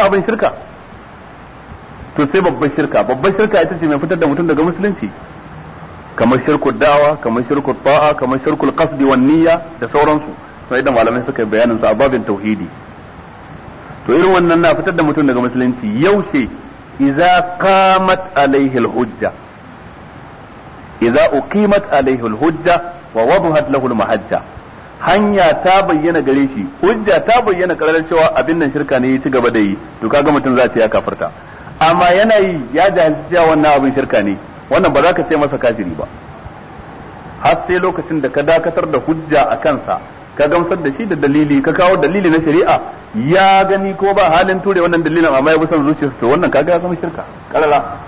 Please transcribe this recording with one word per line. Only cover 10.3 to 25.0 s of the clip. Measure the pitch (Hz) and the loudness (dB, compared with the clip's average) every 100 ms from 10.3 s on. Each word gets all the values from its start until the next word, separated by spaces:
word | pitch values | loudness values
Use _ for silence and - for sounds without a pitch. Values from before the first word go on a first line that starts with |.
| - - - - | -16 -20 -20 -4
Sai | 127 | -2
da | 139 | 0
malamai | 120 113 120 123 | 2 2 0 -4
suka | - | -4
yi | 107 | -2
bayanin | 110 120 110 | 0 0 2
su | 110 | 0
a | 110 | 2
babin | 135 123 110 | 2 0 -4
tauhidi. | 101 107 101 85 - - - - - - - - - - - - - - | -4 -2 -4 -6 -14 -20 -20 -20 -20 -20 -20 -20 -20 -20 -20 -20 -12 0
To | |
irin | 147 185 | 2 4
wannan | 185 170 165 | 2 2 2
na | 170 147 | 2 0
fitar | 180 170 | -2 -2
da | |
mutum | 151 147 139 | -2 0 0
daga | 123 | 0
musulunci. | 123 123 127 123 107 110 | -2 -2 -2 -2 -4 0
Yaushe? | 180 202 - 139 110 - - - - - | 2 2 0 -2 -4 -8 -20 -20 -20 -2
"Idza | 277 - - - - - | 0 2 4 4 0 -2
qamat | 190 190 190 190 185 185 - - | 2 4 4 2 2 -2 -2 0
alaihi | 139 139 135 127 | 2 2 0 0
al-hujja." | 113 113 123 - 98 - - - - - - - - - - - - - - - - - | -2 -2 -4 -4 -6 -6 -20 -20 -20 -20 -20 -20 -20 -20 -20 -20 -20 -20 -20 -20 -18 -2
"Idza | 117 135 - | 0 4 2
uqimat | 143 - 202 208 202 196 | 0 -2 0 2 2 2
alaihi | 143 131 127 | 0 0 -2
al-hujja | 117 107 160 156 175 170 - - - 113 | -4 -2 -2 0 0 0 -2 -14 -8 -2
wa | |
wadahat | 120 190 170 151 143 | 2 2 2 0 0
lahu | 139 127 | -2 -2
al-mahajja." | 113 101 110 - 90 - - - - - | -2 -2 -2 -2 -6 -6 -20 -20 -20 -20
Hanya | - | -8